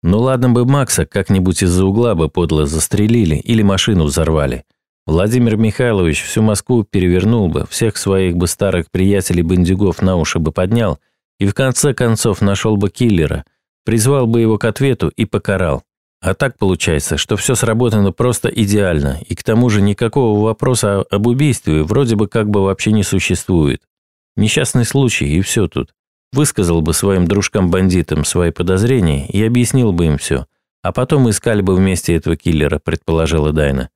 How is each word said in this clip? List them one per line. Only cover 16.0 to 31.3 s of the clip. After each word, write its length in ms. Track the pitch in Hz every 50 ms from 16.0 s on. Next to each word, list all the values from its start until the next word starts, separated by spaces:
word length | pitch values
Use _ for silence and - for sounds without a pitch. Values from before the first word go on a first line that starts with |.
| _ _ _ _
А 140 | - 92 95
так 240 | _ - 131 - _
получается, 580 | 107 95 92 82 - - 82 73 - - -
что 200 | - - - 110
всё 180 | 101 - - 131
сработано 580 | 110 - 113 110 113 123 120 104 107 101 98
просто 380 | 87 - 120 123 117 - - 120
идеально, 680 | - - 110 98 104 104 101 92 85 76 71 71 67 78 -
и 80 | _ -
к 80 | -
тому 280 | - - 113 113 123 123
же 100 | 104 107
никакого 640 | 98 101 101 - 120 113 - 143 127 113 104 104 104
вопроса 560 | 110 110 _ - 127 127 117 - 104 101 98 - -
об 160 | - 104 107
убийстве 560 | 120 120 131 151 151 120 - _ - 78 78
вроде 320 | 78 76 107 131 143 117 113
бы 140 | 104 107 98
как 200 | - 117 107 104
бы 140 | 104 101
вообще 300 | 98 95 98 - - 107
не 100 | 107 107
существует. 800 | 98 - - 95 - - 92 - - - 98 85 76 71 64 - _ _ _ _ _ _ _ _ _ _ _
Несчастный 480 | - 101 107 - 156 143 - - 127 120
случай, 420 | - - 139 135 120 - - -
и 140 | 69 73 87
всё 260 | 95 - - 117 98
тут. 260 | 82 - 67 62 - _ _ _ _ _ _ _ _
Высказал 500 | - 131 151 143 - - 98 85 85 82
бы 100 | 80 82
своим 340 | 80 - - 101 98 92 90
дружкам-бандитам 1000 | 85 98 101 101 - - 104 92 87 85 92 95 92 90 90 82 - - 76 71
свои 280 | - - 90 87 85
подозрения 760 | - - 87 87 92 95 104 120 135 123 92 80 73 69 69
и 160 | - - 98
объяснил 500 | 110 113 120 123 123 113 - 135 123 110
бы 140 | 92 85 87
им 120 | 80 76 69
всё, 280 | - - 78 67 69 _ _ _ _ _ _ _
а 100 | - -
потом 360 | - - 127 - 156 147 131
искали 340 | 117